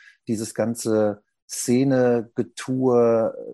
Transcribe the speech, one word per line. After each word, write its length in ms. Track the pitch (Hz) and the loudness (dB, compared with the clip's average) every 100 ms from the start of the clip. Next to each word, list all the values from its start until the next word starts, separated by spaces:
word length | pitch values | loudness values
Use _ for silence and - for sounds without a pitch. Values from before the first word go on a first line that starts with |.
| - _ - | -20 _ -6
dieses 260 | 107 110 | -6 -4
ganze 680 | - 110 113 117 107 107 104 _ _ _ | -4 -4 -4 0 2 0 -2 _ _ _
Szene-Getue, 1900 | - - 123 135 131 123 120 113 - - - - 131 127 120 117 113 110 - - | -8 0 2 2 2 2 2 -2 -8 -8 -8 -6 -2 2 4 4 2 0 -4 -14